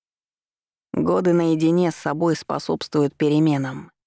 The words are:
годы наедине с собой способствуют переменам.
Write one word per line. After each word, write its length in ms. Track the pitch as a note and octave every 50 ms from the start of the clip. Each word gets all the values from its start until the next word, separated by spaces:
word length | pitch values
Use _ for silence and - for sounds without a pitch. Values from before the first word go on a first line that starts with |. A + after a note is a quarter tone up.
| _ _ _ _ _ _ _ _ _ _ _ _ _ _ _ _ _ _
годы 400 | - - D#3 - F3+ F#3 F#3 F3+
наедине 580 | E3+ F3 E3+ E3 D#3+ D#3 D#3+ D#3+ E3+ F3+ F3+ E3
с 60 | D#3+
собой 400 | - - D3+ D3 D#3 E3+ E3+ D#3+
способствуют 800 | - - - C#3+ C#3+ - - D#3+ D#3 - - - D3+ C#3+ C#3+ -
переменам. 720 | - D#3 D3 D3 D3+ D#3+ D#3 D3 C#3 C3+ C3 C3+ C#3+ E3+ - _ _ _